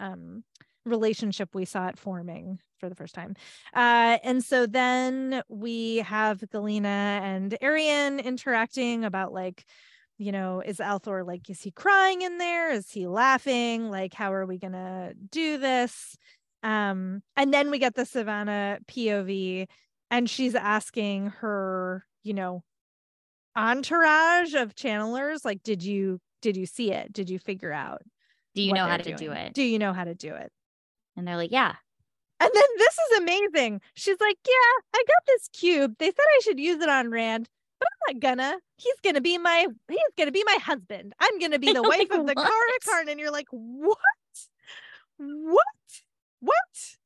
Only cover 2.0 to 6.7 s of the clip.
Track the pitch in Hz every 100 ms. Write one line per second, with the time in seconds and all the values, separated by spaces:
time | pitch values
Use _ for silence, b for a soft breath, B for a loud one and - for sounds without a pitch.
2 | 202 180 175 165 175 190 - _ 180 180
3 | 165 - 175 196 B B B - 240 240
4 | 233 226 247 254 - 254 233 254 254 254
5 | 254 262 262 262 - 214 233 233 226 226
6 | 180 214 214 196 208 214 214